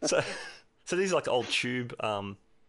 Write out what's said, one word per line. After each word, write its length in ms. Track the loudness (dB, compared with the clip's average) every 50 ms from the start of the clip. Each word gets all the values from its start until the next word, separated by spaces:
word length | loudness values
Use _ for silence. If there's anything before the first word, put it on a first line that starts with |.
So, 180 | -2 2 2 2 2 0 -4 -8 -10 -12 -14 -16 -20 _ _ _ _
so 100 | -2 0
these 160 | 2 2 4
are, 20 | 2
like, 140 | 2 2 2
old 180 | 2 2 2
tube, 480 | 2 0 0 0 0 0 -2 -2 -4 -6 -4
um, 360 | -2 -2 0 -2 -2 -6 -8 -10 _ _ _ _ _